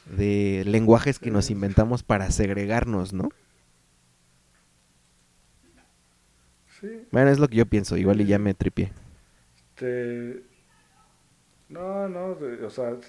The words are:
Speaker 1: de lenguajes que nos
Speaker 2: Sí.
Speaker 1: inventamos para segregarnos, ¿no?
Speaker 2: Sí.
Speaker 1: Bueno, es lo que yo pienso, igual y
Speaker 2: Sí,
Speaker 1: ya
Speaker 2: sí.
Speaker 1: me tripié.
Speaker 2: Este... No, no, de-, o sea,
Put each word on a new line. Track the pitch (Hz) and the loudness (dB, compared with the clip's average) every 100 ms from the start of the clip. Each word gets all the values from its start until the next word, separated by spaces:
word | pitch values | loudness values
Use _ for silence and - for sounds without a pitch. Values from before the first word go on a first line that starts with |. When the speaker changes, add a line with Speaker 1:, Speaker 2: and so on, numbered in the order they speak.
| - | -12
Speaker 1:
de | 90 101 101 101 95 95 | -2 2 2 2 0 2
lenguajes | 110 110 117 143 131 | 2 6 6 4 -4
que | 123 | -2
nos | 104 - | 0 0
Speaker 2:
Sí. | |
Speaker 1:
inventamos | 101 98 98 110 123 | -2 0 2 2 0
para | - 104 98 | 0 -2 0
segregarnos, | - 101 98 101 117 117 104 92 | 0 0 -2 -2 -2 0 -2 -4
¿no? | 95 294 - _ _ _ _ _ _ _ _ _ _ _ _ _ _ _ _ _ _ _ _ _ _ _ _ _ _ _ _ _ _ _ _ _ | -4 -6 -8 _ _ _ _ _ _ _ _ _ _ _ _ _ _ _ _ _ _ _ _ _ _ _ _ _ _ _ _ _ _ _ _ _
Speaker 2:
Sí. | - 202 226 240 | -18 -16 -16 -4
Speaker 1:
Bueno, | 123 139 | 2 4
es | 139 | 6
lo | 147 | 4
que | 113 | 4
yo | 117 | 2
pienso, | 107 95 85 | 2 0 0
igual | 98 101 | 2 2
y | 101 | 4
Speaker 2:
Sí, | |
Speaker 1:
ya | 101 | 2
Speaker 2:
sí. | |
Speaker 1:
me | 104 | 2
tripié. | 95 95 - 95 - - - _ _ _ _ | 0 -2 -2 -6 -6 -20 -20 _ _ _ _
Speaker 2:
Este... | _ - 127 123 120 120 120 123 - _ _ _ _ _ _ _ _ _ _ _ _ | _ -10 -6 -6 -6 -8 -10 -14 -18 _ _ _ _ _ _ _ _ _ _ _ _
No, | 156 185 196 196 | -12 -8 -6 -6
no, | 180 185 180 | -6 -8 -6
de-, | 139 117 110 | -8 -8 -10
o | |
sea, | - 120 120 | -6 -6 -6